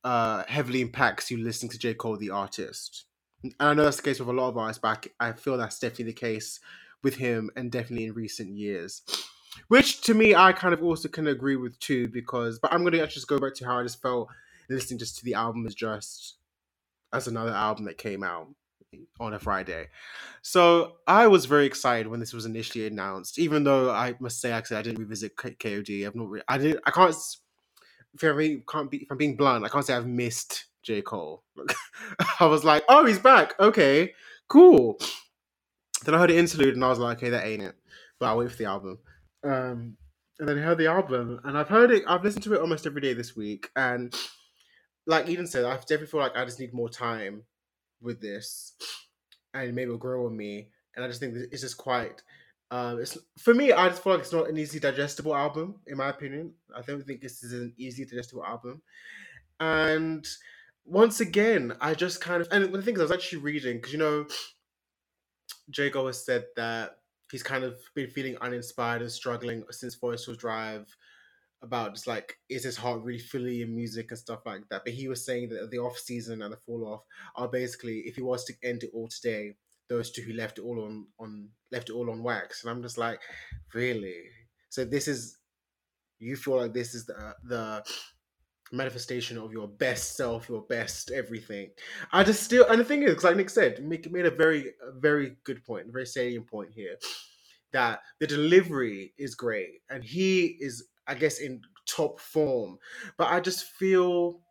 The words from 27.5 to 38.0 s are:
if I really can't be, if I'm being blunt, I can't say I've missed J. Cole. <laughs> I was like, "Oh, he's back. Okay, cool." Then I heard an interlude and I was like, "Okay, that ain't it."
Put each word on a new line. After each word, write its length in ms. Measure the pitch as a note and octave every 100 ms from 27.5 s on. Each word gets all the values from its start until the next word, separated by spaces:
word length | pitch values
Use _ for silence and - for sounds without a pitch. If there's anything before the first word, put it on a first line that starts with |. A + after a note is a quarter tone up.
| _ _ _ _ _ _
if 100 | -
I 40 | D#3+
really 360 | C#3+ D#3 C#3+ -
can't 220 | D#3 C#3
be, 80 | C#3
if 80 | -
I'm 60 | C3+
being 180 | D3 B2
blunt, 300 | C#3 A#2+ G#2
I 40 |
can't 160 | C#3 C3+
say 80 |
I've 140 | B2 A#2+
missed 580 | A#2+ A#2+ A#2+ - - - _
J. 200 | - G#2
Cole. 420 | G2+ G#2 D#2 D#2+ _ - C#2+ - -
<laughs> 500 | - - - E3 -
I 60 | E3+
was 180 | D3+
like, 200 | D#3 D3+ -
"Oh, 160 | C#4 D4
he's 140 | G3
back. 340 | B3+ B3 D#3 -
Okay, 540 | G3+ G#3+ C#3+ C#3+ F#3 - - - _
cool." 520 | C#4+ F4+ D4 A#2+ G#2 - - - _ _ _ _ _ _ - -
Then 80 |
I 60 | D#3+
heard 120 | F3
an 60 | E3
interlude 380 | E3+ D#3+ C3+ B2
and 80 |
I 60 | B2+
was 100 | A#2+
like, 180 | A#2+ A#2
"Okay, 120 | B2
that 180 | A#2+ G2
ain't 160 | G#2+
it." 120 | G2 - _ -